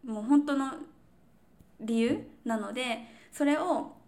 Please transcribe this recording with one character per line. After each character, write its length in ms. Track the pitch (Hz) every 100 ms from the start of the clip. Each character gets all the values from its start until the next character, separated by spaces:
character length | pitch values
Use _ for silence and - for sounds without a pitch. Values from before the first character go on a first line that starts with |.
も 160 | 254 214
う 40 |
本 200 | 220 285
当 120 | 294 277
の 160 | 269 - - - - - _ _ _ _ - _
理 200 | 220 226
由 280 | 233 - - -
な 120 | 240 226
の 160 | 202
で、 340 | 220 247 233 - - -
そ 140 | -
れ 140 | 285 302
を 380 | 349 320 285 -